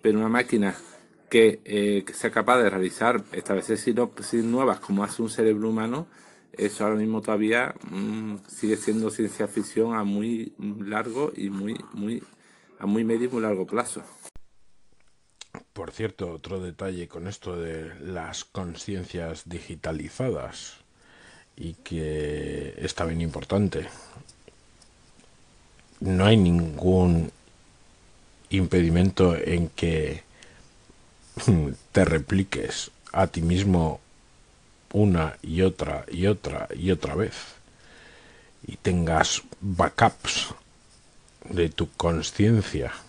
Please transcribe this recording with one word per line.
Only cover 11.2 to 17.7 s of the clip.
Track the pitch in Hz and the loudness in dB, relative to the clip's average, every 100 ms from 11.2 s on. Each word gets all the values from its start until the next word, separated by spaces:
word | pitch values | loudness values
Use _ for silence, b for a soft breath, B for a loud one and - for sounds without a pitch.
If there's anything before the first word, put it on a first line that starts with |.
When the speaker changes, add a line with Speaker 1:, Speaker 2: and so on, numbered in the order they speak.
| 147 - | -4 -4
Speaker 1:
y | 98 | -6
muy, | 98 101 117 - | -4 -6 -8 -10
muy, | - 104 117 - b b b b - | -8 -6 -6 -10 b b b b -8
a | 98 | -2
muy | 107 | 0
medio | 113 113 123 | 0 0 0
y | |
muy | 127 | -2
largo | 110 98 90 | -2 -2 -2
plazo. | 107 - - - - - - - - - - - - - _ _ _ - - _ | -2 -2 -8 -14 -20 -20 -18 -20 -20 -20 -20 -20 -20 -20 _ _ _ -20 -20 _
Speaker 2:
Por | - 82 | -14 -12
cierto, | - 110 - 90 | -6 -8 -6 -10
otro | 80 87 95 | -10 -10 -8
detalle | 90 82 95 90 85 | -8 -8 -8 -8 -10
con | 87 90 | -10 -12
esto | 101 - 87 | -10 -10 -8
de | 82 | -8